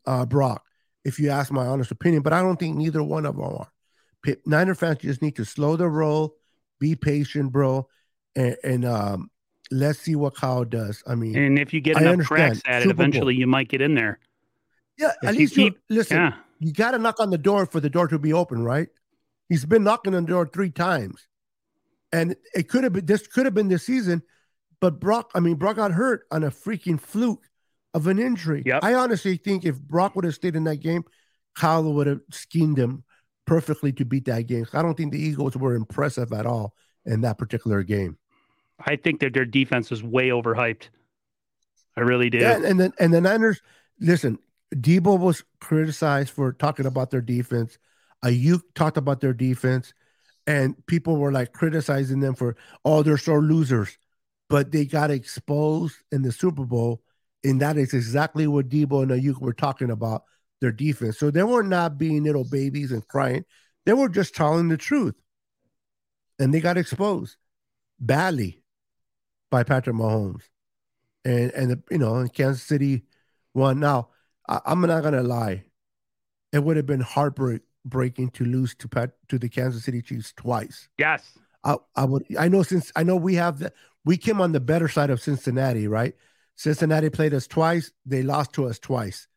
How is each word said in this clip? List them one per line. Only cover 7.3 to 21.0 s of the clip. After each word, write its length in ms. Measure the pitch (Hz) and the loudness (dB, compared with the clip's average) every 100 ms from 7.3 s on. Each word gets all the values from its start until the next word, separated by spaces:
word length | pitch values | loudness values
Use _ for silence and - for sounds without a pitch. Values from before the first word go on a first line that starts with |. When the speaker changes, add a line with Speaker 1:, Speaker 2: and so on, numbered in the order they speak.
| 147 135 | -2 -2
Speaker 1:
bro, 360 | 139 135 131 131 _ _ _ _ 135 | 2 2 0 -6 _ _ _ _ -2
and, 200 | 123 - | -2 -2
and, 220 | 135 123 | -2 0
um, 460 | 123 113 101 95 - _ _ _ - | 0 -2 -2 -4 -8 _ _ _ -6
let's 280 | 135 143 147 | 0 0 0
see 180 | 165 147 | -2 -2
what 180 | 143 - | -2 -2
Kyle 280 | 131 127 | -2 -2
does. 380 | 117 117 107 104 - | -2 -4 -6 -8 -6
I 80 | |
mean, 200 | 117 113 | -4 -2
Speaker 2:
And 240 | 135 143 143 | 0 2 2
if 140 | 143 | 0
you 80 | 160 | 0
get 160 | 143 151 | 2 4
Speaker 1:
I 40 | |
Speaker 2:
enough 120 | 165 | 6
Speaker 1:
understand. 260 | 180 135 156 | 4 4 4
Speaker 2:
cracks 240 | 147 110 127 | 4 2 0
at 160 | 123 | 2
it, 20 | |
Speaker 1:
Super 100 | 190 | 4
Bowl. 100 | 165 | 4
Speaker 2:
eventually 300 | 139 135 131 | 2 2 2
you 120 | 127 127 | 2 4
might 220 | 135 131 | 2 2
get 120 | 131 | 0
in 140 | 147 | 2
there. 240 | 139 107 - _ _ _ _ _ _ _ - | 2 0 -4 _ _ _ _ _ _ _ -2
Speaker 1:
Yeah, 140 | 311 - | -2 0
Speaker 2:
If 60 | 196 | 0
Speaker 1:
at 40 | |
Speaker 2:
you 60 | 240 | 4
Speaker 1:
least 160 | 294 285 | 4 6
you 80 | |
Speaker 2:
keep, 140 | - - - | 2 2 -2
Speaker 1:
listen, 280 | 220 - 156 | 0 2 2
Speaker 2:
yeah. 160 | 156 - - - | 2 0 -14 -6
Speaker 1:
you 120 | 156 | -4
gotta 260 | 147 233 247 | 0 0 2
knock 200 | 226 214 | 0 0
on 120 | 202 | 0
the 80 | 170 | 2
door 260 | 180 202 | 2 2
for 160 | 180 165 | 0 -2
the 80 | 143 | 0
door 180 | 170 165 | 0 0
to 100 | 160 | 0
be 160 | 156 | 0
open, 280 | 165 170 117 | 0 0 -2
right? 260 | 117 143 170 _ _ _ _ _ - | -2 -2 -4 _ _ _ _ _ -2
He's 160 | 165 | -2
been 180 | 147 220 | 4 4
knocking 320 | 208 226 196 | 4 0 0
on 100 | 180 170 | -2 0
the 20 | |
door 180 | 180 160 | 0 0
three 240 | 180 185 | -2 -4
times. 560 | 165 175 156 | -2 -2 -2